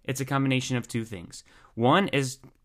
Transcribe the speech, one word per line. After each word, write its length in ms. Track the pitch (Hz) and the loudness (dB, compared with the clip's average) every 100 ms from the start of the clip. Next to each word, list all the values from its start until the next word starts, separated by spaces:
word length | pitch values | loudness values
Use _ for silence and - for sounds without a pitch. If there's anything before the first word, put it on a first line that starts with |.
| - | -8
It's 160 | 127 | -6
a 40 | 135 | -2
combination 520 | 139 135 127 127 123 | 0 0 0 0 -4
of 100 | - | -4
two 160 | 117 | -6
things. 400 | 110 95 82 - - - - 110 | -6 -10 -14 -18 -20 -20 -12 2
One 320 | 120 175 196 | 4 6 4
is 300 | 143 131 - - _ | 0 -2 -6 -18 _